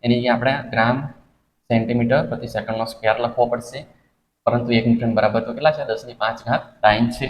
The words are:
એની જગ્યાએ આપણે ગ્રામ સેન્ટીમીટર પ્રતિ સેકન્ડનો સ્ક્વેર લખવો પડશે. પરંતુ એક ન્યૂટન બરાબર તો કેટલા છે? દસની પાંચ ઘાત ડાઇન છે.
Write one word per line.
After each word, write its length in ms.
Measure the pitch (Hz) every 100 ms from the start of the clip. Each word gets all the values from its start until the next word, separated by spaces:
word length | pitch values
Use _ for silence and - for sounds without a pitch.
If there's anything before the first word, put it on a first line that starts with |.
એની 160 | 120 120
જગ્યાએ 140 | 123
આપણે 360 | 117 127 139 123
ગ્રામ 380 | 113 113 131 143 - _ _ _ _ _
સેન્ટીમીટર 580 | 113 113 120 120 135 160
પ્રતિ 200 | 117 117
સેકન્ડનો 380 | 110 104 110 113
સ્ક્વેર 340 | - 110 110
લખવો 260 | 120 117 120
પડશે. 400 | 120 - 135 143 _ _ _ _ _
પરંતુ 280 | - 120 117
એક 160 | 117 117
ન્યૂટન 280 | 117 117 110
બરાબર 260 | 104 113
તો 120 | 120
કેટલા 180 | 117 151
છે? 140 | 151 139
દસની 280 | 110 117
પાંચ 320 | 113 110 117 117
ઘાત 360 | 143 - -
ડાઇન 280 | 107 107 117
છે. 180 | 117 135